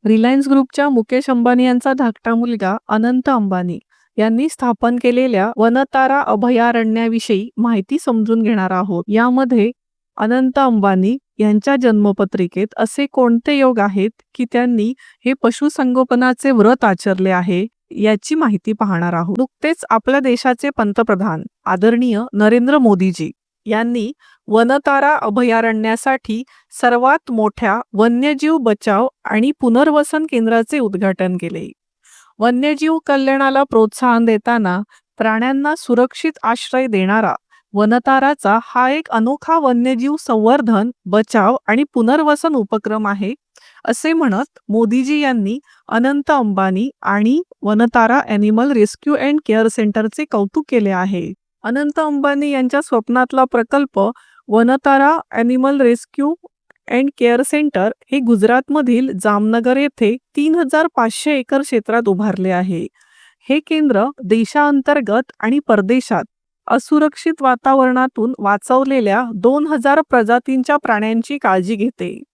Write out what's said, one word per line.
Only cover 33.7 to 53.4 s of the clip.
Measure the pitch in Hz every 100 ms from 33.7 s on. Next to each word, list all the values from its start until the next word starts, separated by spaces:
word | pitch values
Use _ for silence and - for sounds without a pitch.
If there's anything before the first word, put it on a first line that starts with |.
| 226 220 - 254 233 233
देताना | 214 226 240 196 180 208 _ _ _
प्राण्यांना | 220 220 247 269 285 320
सुरक्षित | - 240 254 - 320 -
आश्रय | 220 233 - 254 262
देणारा | 208 190 214 202 - _ _ _
वनताराचा | 202 214 240 254 269 269 294 202 220
हा | - 247 254
एक | 294 320
अनोखा | 226 226 285 - 330
वन्यजीव | 277 240 247 254 262 302
संवर्धन, | - 226 214 269 226 214 226 - 185
बचाव | 202 220 226 202 254 -
आणि | 226 294
पुनर्वसन | 247 226 294 302 294 330
उपक्रम | 285 202 220 214 214 214
आहे, | 202 196 262 _ _ - _ -
असे | 247 311
म्हणत | 330 285 196 285 _ -
मोदीजी | 214 226 247 262 302
यांनी | 285 247 196 247 _ _ -
अनंत | 226 254 285 277
अंबानी | 294 220 190 190 190 247 -
आणि | - 202 214 294 359 -
वनतारा | 202 214 233 240 226 247
ॲनिमल | - 208 208 214 262
रेस्क्यू | 262 208 - - 294
अँड | 269 302 -
केअर | 220 226
सेंटरचे | - 214 214 214 - 302
कौतुक | 220 202 - 302
केले | 240 202
आहे. | 185 190 190 170 190 _ _
अनंत | 214 254 294 294
अंबानी | 311 285 285 285 294
यांच्या | 277 254 285
स्वप्नातला | 311 240 220 247 254 262